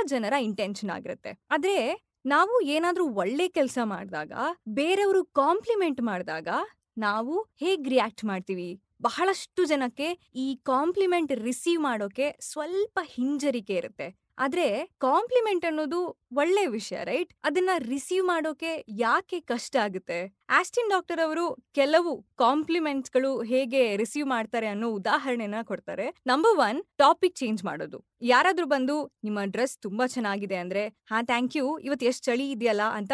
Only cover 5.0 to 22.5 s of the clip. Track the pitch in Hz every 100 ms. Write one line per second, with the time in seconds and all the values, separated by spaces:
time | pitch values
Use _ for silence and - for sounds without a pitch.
5 | 403 381 - - 277 359 466 440 349 262
6 | 233 185 180 160 165 226 415 - _ -
7 | 214 214 233 349 440 _ 330 381 269 254
8 | 220 - 220 190 180 185 175 190 _ _
9 | 233 - 370 381 - - 339 294 254 -
10 | 302 349 _ 254 262 262 - 262 311 370
11 | 381 349 311 247 233 254 - 339 294 226
12 | 202 196 285 - - - 302 370 427 -
13 | 320 - 254 294 285 247 196 185 - -
14 | 151 - _ - 269 330 302 208 339 _
15 | 262 302 480 494 440 370 339 311 311 339
16 | 359 - _ 254 311 392 370 220 - 180
17 | - 247 359 _ 294 311 370 349 233 269
18 | - 370 370 339 311 311 330 320 - 208
19 | 226 294 - 359 - 262 - 262 208 185
20 | - 170 190 - - 269 359 - 453 381
21 | 349 339 320 320 339 - _ - 277 320
22 | 349 277 - - 233